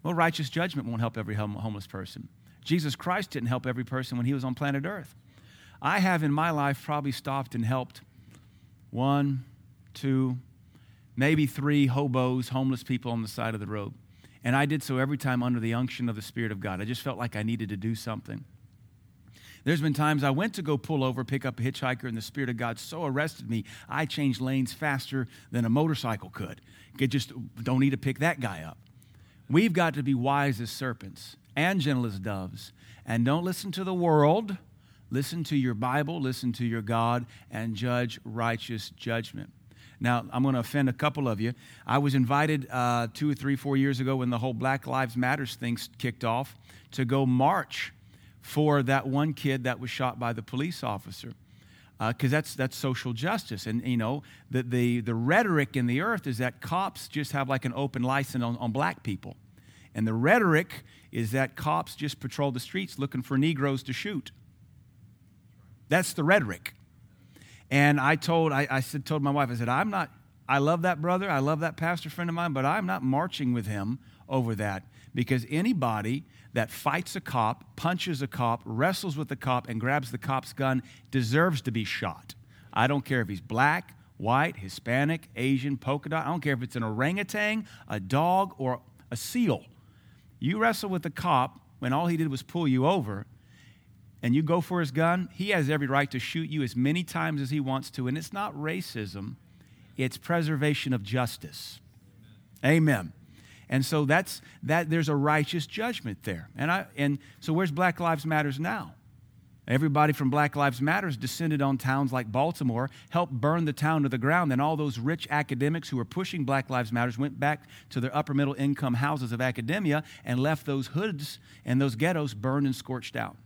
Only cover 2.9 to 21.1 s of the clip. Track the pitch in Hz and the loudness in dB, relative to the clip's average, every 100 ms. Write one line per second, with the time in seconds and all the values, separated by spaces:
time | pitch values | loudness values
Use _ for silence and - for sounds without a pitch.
2.9 | - - 190 190 143 117 127 127 123 120 | -4 -2 -2 -2 -4 -2 -2 -2 -4 -4
3.9 | 131 127 123 120 139 131 120 143 139 156 | -4 -4 -2 0 0 -2 -2 -2 -2 -4
4.9 | 208 - - - - - - - - 139 | -8 -12 -20 -20 -20 -20 -20 -20 -4 0
5.9 | 196 185 170 151 147 165 156 139 135 - | 4 4 4 4 2 2 2 2 0 -2
6.9 | 147 139 127 - 135 131 117 113 131 123 | -2 -2 -4 -4 -4 -4 -2 0 0 -2
7.9 | - - - - - - - - - - | -12 -20 -20 -20 -20 -20 -20 -20 -20 -8
8.9 | 113 135 143 143 131 123 - - - - | 0 2 4 2 0 -6 -20 -20 -20 -20
9.9 | - 135 131 131 127 - - - - - | -6 0 2 2 -2 -8 -20 -20 -20 -20
10.9 | - - - 139 160 143 - 143 147 139 | -20 -12 0 4 4 2 0 2 4 4
11.9 | 131 139 127 127 127 117 131 131 127 - | 4 2 2 2 0 -2 0 0 -2 -2
12.9 | 127 123 117 107 - 113 110 101 107 101 | -4 -2 -4 -4 -4 -4 -4 -6 -6 -6
13.9 | - - - - - 120 135 143 151 - | -10 -20 -20 -20 -6 0 2 2 0 -2
14.9 | 131 135 143 135 123 123 123 113 117 127 | 0 0 0 0 0 0 0 0 0 -2
15.9 | - 123 107 - - 113 101 101 92 104 | -2 -4 -4 -8 -6 -4 -4 -6 -4 -4
16.9 | 123 139 107 120 104 107 113 107 101 110 | -4 -6 -6 -6 -2 -2 -2 -4 -4 -4
17.9 | 110 - 107 - 110 - - - - - | -4 -6 -8 -8 -12 -12 -20 -20 -20 -20
18.9 | - - _ - - - - 135 160 151 | -20 -20 _ -20 -20 -20 -6 0 2 2
19.9 | 139 151 147 139 135 214 - 156 147 - | 2 2 2 2 2 0 -2 -2 -2 0
20.9 | 156 131 | 0 0